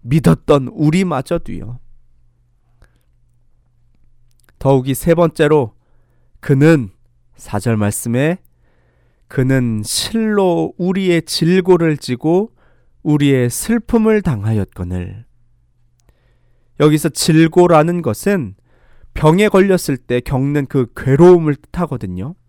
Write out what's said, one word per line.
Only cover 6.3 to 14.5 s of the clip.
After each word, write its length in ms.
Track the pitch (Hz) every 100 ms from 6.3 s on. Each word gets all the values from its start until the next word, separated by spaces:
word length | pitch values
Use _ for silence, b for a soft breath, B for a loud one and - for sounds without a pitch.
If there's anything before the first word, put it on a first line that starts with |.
| _
그는, 500 | - 135 151 165 101 _ _ _ _ _
사 240 | - 104
절 180 | 120 110
말씀에 600 | 104 - 117 120 151 180 _ _ _ _ _ _ _ _ _
"그는 540 | - 131 135 120 110
실로 920 | 107 - - 226 220 208 190 170 160 -
우리의 460 | 180 190 185 170
질고를 760 | - - 165 185 180 180 165 147
지고 540 | - 123 156 180 220 _ _ _ _ _
우리의 480 | - 147 143 135 120
슬픔을 720 | - - 233 - 233 220 214
당하였거늘." 1040 | 190 113 104